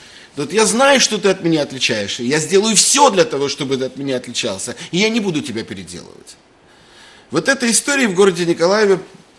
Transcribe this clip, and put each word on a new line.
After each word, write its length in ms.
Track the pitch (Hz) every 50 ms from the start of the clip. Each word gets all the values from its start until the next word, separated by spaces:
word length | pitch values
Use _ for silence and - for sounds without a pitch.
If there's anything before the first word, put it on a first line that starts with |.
| - - - - - - -
Вот 160 | 139 147 147 165
я 140 | 214 220
знаю, 340 | 190 196 233 269 277 277 254
что 180 | - - 214 196
ты 100 | 180 196
от 160 | 185 180 -
меня 180 | 170 160 156 143
отличаешься, 600 | - 131 127 - - 123 107 101 98 - - 120
я 160 | 123 147 160
сделаю 360 | 156 156 185 190 208 226 220
все 340 | - - - - 185 - 175
для 140 | 196 185 160
того, 240 | 156 151 139 143 139
чтобы 280 | 135 - 151 131 135
ты 80 | 127 131
от 120 | 127 -
меня 200 | 139 139 139 131
отличался, 600 | 123 - 123 117 - - 113 98 95 - - 113 - - - -
и 60 | 175
я 100 | 214 220
не 120 | 226 233
буду 200 | 202 196 160 143
тебя 220 | 113 110 104 113 107
переделывать. 720 | - 110 95 90 82 87 80 50 50 50 - - - - _ _ _ _ _ _ _ _ _ _ _ - - - - - - - -
Вот 180 | - 160 - 262
этой 220 | 277 - 247 233
истории 360 | 220 - - - 285 269 254
в 80 | 214 180
городе 300 | 175 202 196 175 165 180
Николаеве 520 | 170 170 147 165 180 196 214 214 196 190 170 - - - - - _ _